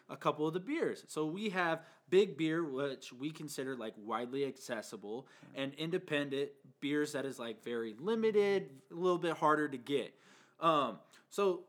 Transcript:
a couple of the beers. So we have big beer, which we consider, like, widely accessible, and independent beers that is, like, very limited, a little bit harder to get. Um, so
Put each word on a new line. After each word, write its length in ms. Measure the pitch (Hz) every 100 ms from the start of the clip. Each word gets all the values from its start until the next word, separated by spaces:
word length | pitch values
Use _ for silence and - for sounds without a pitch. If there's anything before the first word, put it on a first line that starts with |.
| -
a 60 | -
couple 320 | 160 151 156
of 60 |
the 60 | 175
beers. 440 | 196 320 180 104 -
So 180 | - 156
we 240 | 185 220
have 320 | 185 170 160 - - -
big 260 | 185 202 160
beer, 260 | 160 165
which 480 | 160 131 143 131 -
we 200 | 123 147
consider, 440 | 156 151 147 135 131
like, 180 | 110 107
widely 480 | 107 117 123 135 139
accessible, 840 | 131 - 117 - 110 101 117 139 - - 123
and 180 | 139 139
independent 760 | 160 180 - 147 143 135 143 - - -
beers 320 | 143 147 147
that 120 | 139 131
is, 140 | 127
like, 240 | 117 107
very 320 | 117 120 113 107
limited, 680 | 175 226 220 208 202 196 160 139 -
a 40 | 170
little 220 | 180 175
bit 160 | 170 151
harder 300 | 156 151 147
to 100 | 135
get. 360 | 117 139 104 - - - - -
Um, 400 | 165 151 127 95 - - _
so 320 | - 202 175